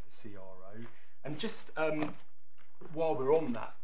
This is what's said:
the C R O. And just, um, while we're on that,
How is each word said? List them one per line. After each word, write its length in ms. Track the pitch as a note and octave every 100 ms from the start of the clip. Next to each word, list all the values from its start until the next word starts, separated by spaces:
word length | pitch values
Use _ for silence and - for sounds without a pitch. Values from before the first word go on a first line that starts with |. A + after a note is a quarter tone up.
the 80 | -
C 240 | - G#2+ G2
R 60 |
O. 440 | F#2+ F#2 F#2+ A2+ A#2 - - -
And 140 | C#3+ D3+
just, 340 | A3+ - - -
um, 380 | D#3 D3+ D3+ - - - - - - - -
while 240 | D3+ D#3+ C#3
we're 200 | C3 D#3+
on 160 | C#3
that, 240 | A2+ A#2+ -